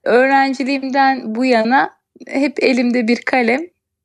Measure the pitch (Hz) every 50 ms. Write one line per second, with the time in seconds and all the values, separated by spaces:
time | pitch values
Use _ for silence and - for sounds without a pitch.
0 | - - 208 247 262 269 269 269 269 269 262 - 277 254 277 269 269 269 254 277
1 | 269 269 269 254 254 220 214 233 254 262 247 226 220 226 254 269 - - - _
2 | _ _ _ - - - - 277 277 294 - - - 254 262 240 247 240 233 247
3 | 233 220 240 233 - - - 254 240 226 240 277 339 359 _ _ _ _ _ _
4 | _